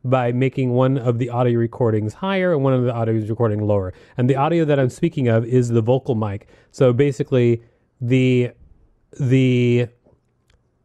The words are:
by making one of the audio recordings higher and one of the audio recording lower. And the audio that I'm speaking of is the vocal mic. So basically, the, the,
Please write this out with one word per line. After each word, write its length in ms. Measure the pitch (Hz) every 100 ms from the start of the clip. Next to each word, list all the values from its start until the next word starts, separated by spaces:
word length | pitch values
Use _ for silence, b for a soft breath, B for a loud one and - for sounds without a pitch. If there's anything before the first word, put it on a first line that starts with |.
by 280 | 127 127 120
making 380 | 123 131 139 127
one 260 | 123 131 135
of 200 | 123 117
the 120 | 123
audio 280 | 123 127 117
recordings 560 | 117 - 117 107 107
higher 380 | - 190 190 180
and 80 | 151
one 100 | 135
of 100 | 127
the 80 | 123
audio 220 | 117 113
recording 520 | 110 107 113 113 107 104
lower. 260 | 101 92 B B -
And 120 | 123
the 80 | 135
audio 280 | 151 170
that 140 | 151 139
I'm 120 | 127
speaking 380 | - 131 147 120
of 160 | 113
is 240 | 117 127 120
the 140 | 117
vocal 320 | 110 131 -
mic. 340 | 110 104 98 - b b
So 220 | - 131
basically, 720 | 123 143 135 - 127 120 117 b b b -
the, 520 | 120 131 127 123 120 - - _ _ _ _ -
the, 720 | 131 131 127 123 123 120 117 _ _ _ _ _ _ _ _ _